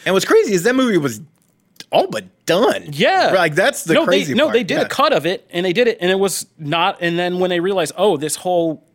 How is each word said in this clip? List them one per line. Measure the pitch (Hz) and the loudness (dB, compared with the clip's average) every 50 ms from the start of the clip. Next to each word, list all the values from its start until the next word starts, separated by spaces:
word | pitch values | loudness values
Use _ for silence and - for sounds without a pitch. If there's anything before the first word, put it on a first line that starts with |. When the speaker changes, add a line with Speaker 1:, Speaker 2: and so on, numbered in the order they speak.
| - | -2
Speaker 1:
And | 156 185 | 0 0
what's | 190 180 | 0 2
crazy | - - 453 427 269 202 | 4 4 4 4 4 0
is | 175 165 | 0 0
that | 233 262 | 0 2
movie | 262 262 240 208 | 2 2 2 2
was | 170 143 135 110 107 95 - _ _ _ _ _ _ _ _ _ - - _ | 0 0 -2 -4 -8 -14 -20 _ _ _ _ _ _ _ _ _ -20 -8 _
all | - - 330 | 0 0 0
but | 381 - 107 - - _ _ _ | 0 -4 -8 -10 -12 _ _ _
done. | - 165 185 247 403 247 95 87 - | 0 2 2 2 2 0 -2 -6 -8
Speaker 2:
Yeah. | 147 139 202 302 381 370 320 165 143 | -4 0 0 2 2 2 2 2 2
Speaker 1:
Like, | 190 175 165 147 | 2 0 0 2
that's | 160 202 269 285 - - | 2 0 0 0 -2 -2
the | 165 160 | 0 0
Speaker 2:
No, | 285 330 | 2 2
Speaker 1:
crazy | 220 - - 170 147 - | 2 2 0 0 0 0
Speaker 2:
they, | |
no, | 220 302 | 0 0
Speaker 1:
part. | - - | 2 0
Speaker 2:
they | 226 220 | 0 -2
did | 165 262 - | -2 -2 -2
Speaker 1:
Yeah. | - | -2
Speaker 2:
a | |
cut | - - - 277 254 277 | -2 -2 0 0 2 2
of | 170 139 | 0 0
it, | 170 190 - - _ | -2 -4 -6 -8 _
and | - 170 180 | -6 -4 -2
they | 190 170 | 0 0
did | 208 247 | 0 0
it, | 233 - - | 0 0 0
and | 175 180 | 0 0
it | 190 | 0
was | 196 196 190 - - - - _ | 0 0 -2 -2 -4 -10 -12 _
not, | - 160 143 156 165 170 196 - - | -14 -8 -4 -2 0 0 -2 -2 -2
and | 175 170 170 170 | -4 -2 -2 -2
then | 180 180 175 180 | -2 -2 -2 -2
when | 185 180 | -2 -2
they | 180 175 | -2 -2
realized, | 170 190 202 190 165 143 - | -2 -2 -2 -2 -2 -2 -2
"Oh, | 170 185 214 175 | 0 2 2 2
this | 139 147 151 - | 0 -2 -6 -6
whole | - - 185 180 175 165 160 151 - _ _ | -6 -4 -2 0 0 0 -2 -4 -6 _ _